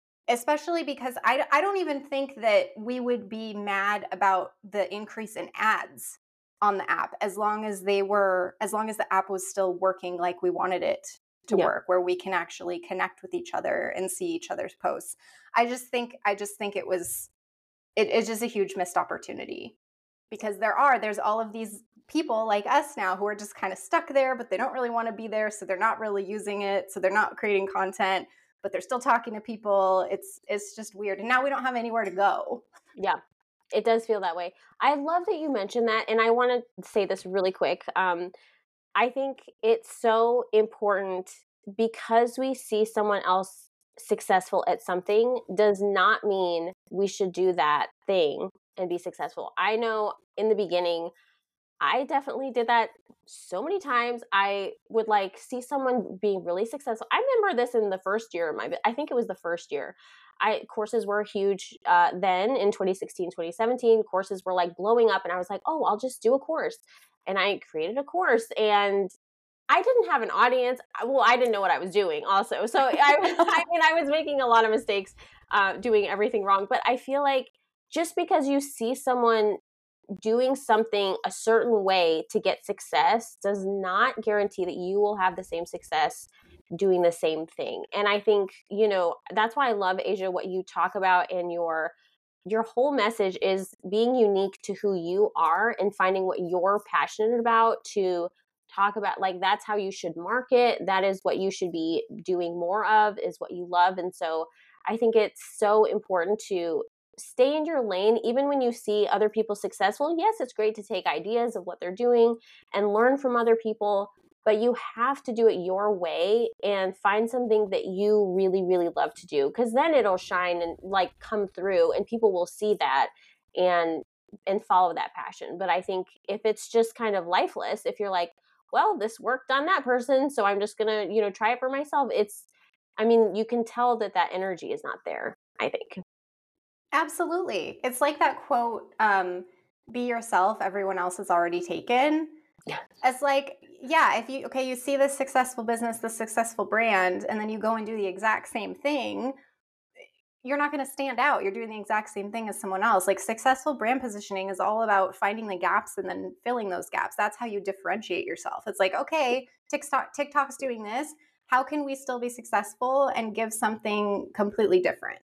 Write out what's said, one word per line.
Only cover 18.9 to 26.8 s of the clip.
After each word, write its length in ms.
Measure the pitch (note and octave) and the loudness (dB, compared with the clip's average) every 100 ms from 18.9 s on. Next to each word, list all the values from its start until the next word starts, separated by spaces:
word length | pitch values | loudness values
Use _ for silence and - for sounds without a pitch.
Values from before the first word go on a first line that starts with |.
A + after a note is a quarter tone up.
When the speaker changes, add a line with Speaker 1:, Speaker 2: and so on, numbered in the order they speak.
| - | -2
Speaker 1:
opportunity 840 | E3 - - - - - - _ _ _ _ _ - | -4 -6 -8 -12 -10 -12 -14 _ _ _ _ _ -18
because 260 | G#3+ G#3+ G3 | -10 -8 -2
there 160 | G#3+ | 0
are, 240 | G#3+ C#4 B3 | 4 4 4
there's 220 | G#3+ G#3 | 2 -2
all 200 | - A3 | -2 -2
of 120 | A3 | -4
these 320 | A3 A3 G#3 _ _ _ | -8 -10 -12 _ _ _
people 380 | D#4 D#4+ A3 A3 | -4 -2 -2 0
like 200 | G#3 G3+ | 0 2
us 300 | C#4 C#4+ - | 0 0 -4
now 200 | F#3+ F#3+ | -4 -2
who 100 | G3+ | -4
are 80 | |
just 220 | G3+ G3+ - | -4 -10 -8
kinda 180 | F#3+ | -8
stuck 320 | F#3 - E4+ E4 | -6 -2 -2 0
there, 280 | C#4 C4 B3 | 0 2 0
but 120 | A#3+ | -4
they 80 | F#3+ | -4
don't 160 | B3 | -2
really 180 | C4 A#3+ | -2 -2
wanna 220 | A#3 A3+ | -2 -4
be 140 | G#3 A3 | -6 -6
there. 240 | G3 G#3+ | -4 -4
So 160 | G#3 F#3 | -6 -6
they're 100 | F#3 | 0
not 220 | A3 - | 0 0
really 260 | G#3+ G3+ | -2 -4
using 380 | F#3+ G#3+ G3 G3+ | -4 -6 -6 -4
it. 300 | G3+ G3 | -2 -2